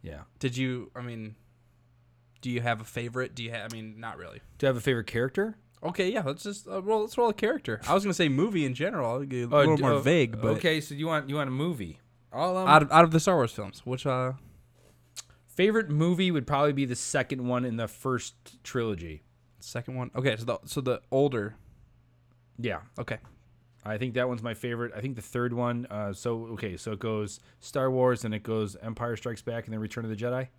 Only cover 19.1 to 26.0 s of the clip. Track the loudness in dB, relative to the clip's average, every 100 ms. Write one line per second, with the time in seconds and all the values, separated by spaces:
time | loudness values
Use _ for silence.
19.1 | -12 _ _ _ _ -12 -10 -8 -8 -6
20.1 | -2 0 0 -2 -4 -4 -4 -2 -2 _
21.1 | 2 4 2 -4 -8 -20 -20 -20 _ _
22.1 | _ _ _ _ -8 -6 -6 -8 -12 -8
23.1 | -8 -10 -20 _ _ _ _ -8 -4 -2
24.1 | 0 -2 -2 -6 -6 -6 -4 -6 -6 -8
25.1 | -8 -6 -2 -2 0 0 -2 -4 -6